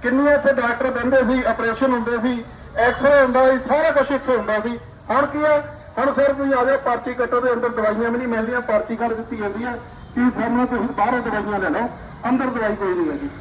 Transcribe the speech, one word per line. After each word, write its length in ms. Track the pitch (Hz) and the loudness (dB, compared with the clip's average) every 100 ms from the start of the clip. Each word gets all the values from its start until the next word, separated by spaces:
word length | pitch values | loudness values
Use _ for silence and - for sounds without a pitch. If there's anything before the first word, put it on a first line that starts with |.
ਕਿੰਨੀਆਂ 320 | 240 262 285 | 2 2 4
ਇੱਥੇ 180 | 285 277 | 4 4
ਡਾਕਟਰ 380 | 254 240 247 262 | 2 0 0 -2
ਬਹਿੰਦੇ 320 | 240 240 269 | 0 2 4
ਸੀ, 180 | 233 262 | 4 2
ਆਪਰੇਸ਼ਨ 480 | 240 226 226 220 269 | 0 0 -2 0 2
ਹੁੰਦੇ 260 | 247 226 240 | 2 0 -2
ਸੀ, 240 | 233 240 233 - - - | -2 -2 -6 -16 -12 0
ਐਕਸਰੇ 420 | 240 240 262 285 | 2 4 4 6
ਹੁੰਦਾ 280 | 262 247 262 | 6 6 4
ਸੀ, 80 | 262 - | 4 2
ਸਾਰਾ 220 | 285 320 | 2 4
ਕੁਛ 200 | 294 269 | 2 2
ਇੱਥੇ 260 | 277 262 247 | -2 0 -2
ਹੁੰਦਾ 220 | 208 214 | 0 -2
ਸੀ। 180 | 220 233 - - - | -2 -8 -12 -20 -2
ਹੁਣ 160 | 233 285 | 0 0
ਕੀ 180 | 294 | 0
ਆ, 140 | 302 294 294 - - - | 2 2 0 -14 -12 -2
ਹੁਣ 140 | 269 | 0
ਸਿਰਫ 240 | 254 277 277 | 2 2 2
ਤੁਸੀਂ 180 | 277 | 0
ਆ 100 | 269 | 2
ਜਾਓ, 120 | 247 269 | 2 2
ਪਰਚੀ 300 | 262 233 247 | 0 -2 -4
ਕੱਟੋ, 260 | 247 247 247 | -4 0 0
ਤੇ 120 | 254 | 0
ਅੰਦਰ 160 | 233 240 | 0 0
ਦਵਾਈਆਂ 420 | 233 214 214 233 | 0 0 0 -2
ਵੀ 80 | 233 | -2
ਨਹੀਂ 100 | 254 | -2
ਮਿਲਦੀਆਂ, 320 | 226 220 247 | -2 -2 -4
ਪਰਚੀ 340 | 247 214 214 226 | 0 -2 0 -4
ਕੱਟ 160 | 233 | -4
ਦਿੱਤੀ 240 | 226 226 226 | -4 -6 -6
ਜਾਂਦੀ 280 | 208 202 | -6 -6
ਆ 120 | 240 240 - - - | -6 -8 -12 -18 -10
ਕਿ 160 | - 247 214 | 0 0 2
ਸਾਨੂੰ 260 | 226 240 254 | -2 0 0
ਤੁਸੀਂ 220 | 247 226 - | -2 -4 -2
ਬਾਹਰੋਂ 240 | 208 247 | 0 0
ਦਵਾਈਆਂ 380 | 233 214 202 202 | -2 -4 -2 -2
ਲੈ 120 | 185 | -2
ਲਓ, 180 | 151 240 - - - 233 | -2 -4 -8 -16 -8 -2
ਅੰਦਰ 180 | 254 262 | 0 0
ਦਵਾਈ 280 | 240 220 214 | -2 -2 -2
ਕੋਈ 180 | 196 | -2
ਨਹੀਂ 160 | 180 160 | 0 -2
ਹੈਗੀ। 180 | 143 139 - | -2 -8 -10